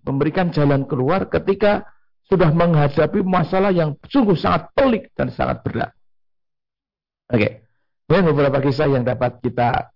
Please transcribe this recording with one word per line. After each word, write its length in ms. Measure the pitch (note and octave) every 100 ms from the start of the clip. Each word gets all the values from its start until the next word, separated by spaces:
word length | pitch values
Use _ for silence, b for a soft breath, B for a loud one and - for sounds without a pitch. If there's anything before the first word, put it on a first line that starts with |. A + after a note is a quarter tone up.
| -
memberikan 480 | C#3 D3+ F#3 F3
jalan 320 | D3+ C#3+ C#3 C3+
keluar 400 | C3+ B2+ F#3+ -
ketika 640 | - - G3 G#3 G#3 b b b _ -
sudah 240 | F#3 E3+
menghadapi 720 | E3 E3+ D#3 C#3+ D#3 D#3 G#3
masalah 480 | F#3 F3+ D#3+ F#3+ G3+
yang 240 | F3+ D#3 C#3+ -
sungguh 280 | C#4 G#3+ E3
sangat 320 | - F3 - -
pelik 340 | C4+ A3 - -
dan 160 | C3
sangat 320 | - - B2
berat. 280 | - - - - _ _ _ _ _ _ _ _ _ _ _ _ -
Oke. 320 | A#2+ G#2 - _ _ _ _ -
Ini 160 | E3+
beberapa 400 | E3+ C#3+ C#3 C3+
kisah 240 | C#3 C3+ D3
yang 160 | C#3
dapat 400 | A#2+ A#2+ B2 -
kita 480 | B2 A#2 A#2+ B2 -